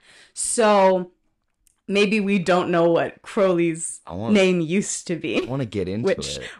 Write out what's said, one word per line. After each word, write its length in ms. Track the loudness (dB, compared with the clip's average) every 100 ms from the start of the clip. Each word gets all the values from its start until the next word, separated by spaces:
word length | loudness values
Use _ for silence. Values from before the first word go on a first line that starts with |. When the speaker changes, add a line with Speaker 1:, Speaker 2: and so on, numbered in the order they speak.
| _ -20 _
Speaker 1:
So 800 | -10 -4 0 4 6 4 2 -2 _ _ _ _ _ _ _ -4
maybe 320 | 0 2 2
we 180 | 0 0
don't 320 | 2 0 2
know 220 | 2 2
what 300 | 2 -2 -8
Crowley's 800 | -6 0 2 2 0 -2 -8 -12 -12
Speaker 2:
I 80 |
wanna, 200 | -8 0
Speaker 1:
name 260 | 4 4 2
used 460 | 0 -2 -2 -6 -8
to 80 | -8
be. 260 | -4 -4
Speaker 2:
I 40 | -4
wanna 160 | -6 -6
get 220 | -4 -4
into 180 | -2 -2
Speaker 1:
Which, 320 | -2 -6 -10
Speaker 2:
it. 60 | -14